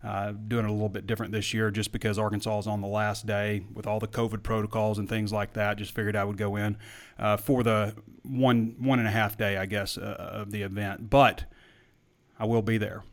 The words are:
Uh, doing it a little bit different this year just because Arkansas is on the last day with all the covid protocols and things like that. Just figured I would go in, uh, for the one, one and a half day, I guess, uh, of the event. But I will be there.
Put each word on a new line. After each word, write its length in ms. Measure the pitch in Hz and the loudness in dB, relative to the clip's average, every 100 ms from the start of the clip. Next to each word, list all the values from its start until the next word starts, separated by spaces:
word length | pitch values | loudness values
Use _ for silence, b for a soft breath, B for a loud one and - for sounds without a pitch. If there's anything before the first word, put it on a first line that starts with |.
Uh, 300 | 113 98 101 | -4 -4 -4
doing 340 | 107 107 117 110 | -6 -4 -2 0
it 20 | |
a 40 | |
little 180 | 107 107 | 0 -2
bit 160 | 98 98 | -4 -4
different 260 | 113 113 | -4 -2
this 220 | 107 101 | -2 -2
year 160 | 110 110 | 0 0
just 200 | 104 107 | 0 -2
because 280 | 107 113 101 | -2 -2 0
Arkansas 400 | 107 101 110 107 | 0 0 0 -2
is 80 | 104 | -2
on 160 | 104 | -4
the 60 | 101 | -2
last 360 | 104 107 104 | 0 0 -2
day 400 | 110 104 104 104 98 | -2 0 0 -2 -4
with 140 | - 104 | -10 -4
all 120 | 107 | -2
the 100 | 107 | -2
covid 340 | 107 117 104 | -2 -2 -2
protocols 560 | - 110 107 113 107 107 | -2 0 0 0 2 0
and 100 | 101 | -2
things 240 | 110 107 | -2 0
like 220 | 107 101 | -2 -2
that. 240 | - 104 104 | 0 0 0
Just 160 | 98 | -4
figured 200 | - 107 | -2 0
I 100 | 104 | 0
would 120 | 98 98 | 0 -2
go 200 | 104 101 | -2 0
in, 200 | 104 104 B B B B | 0 -2 B B B B
uh, 200 | 107 104 | 0 0
for 240 | - 131 | 2 4
the 320 | 117 107 104 107 - - | 4 4 2 -4 -18 -18
one, 520 | - 127 127 120 113 113 | -6 2 6 6 4 0
one 200 | 127 131 | 2 4
and 100 | 110 | 4
a 40 | |
half 260 | 107 104 104 | 2 2 0
day, 180 | 107 98 | 0 0
I 80 | |
guess, 320 | 95 104 98 - | 0 -2 -2 -6
uh, 200 | 98 - | -8 -8
of 320 | 87 104 104 | -8 -8 -6
the 100 | 104 | -4
event. 480 | 98 98 101 98 110 | -4 -4 -4 -6 2
But 360 | 139 127 98 - b b b b b _ _ _ _ | 6 6 4 -10 b b b b b _ _ _ _
I 60 | |
will 160 | 110 117 | 0 2
be 160 | 104 113 | 2 0
there. 260 | 104 101 - | 0 -6 -16